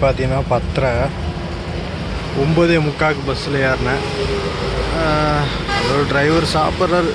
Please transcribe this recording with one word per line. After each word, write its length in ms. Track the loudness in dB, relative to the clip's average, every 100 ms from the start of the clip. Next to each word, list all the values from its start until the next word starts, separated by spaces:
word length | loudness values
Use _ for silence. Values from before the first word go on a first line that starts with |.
பார்த்தீங்கன்னா 360 | 2 2 0 0 0
பத்தரை. 400 | 0 0 0 0 2 0 -2 -4 -4 -6 -6 -6 -6 -6 -6 -6 -6 -4 0
ஒம்பதே 340 | 2 4 4 4 2
முக்காக்கு 340 | 0 0 0 -2
பஸ்ஸில் 320 | -4 -2 0 2
ஏறினேன். 360 | 2 0 0 -2 -2 -2 -2 -2 -4 -2 -2 -2 0
ஆ, 20 | 2 2 2 2 0 -2 -2 -2
அதோட 240 | 0 0 2
டிரைவர் 440 | 2 4 2 2 0
சாப்பிட்றாரு. 560 | 0 0 0 2 0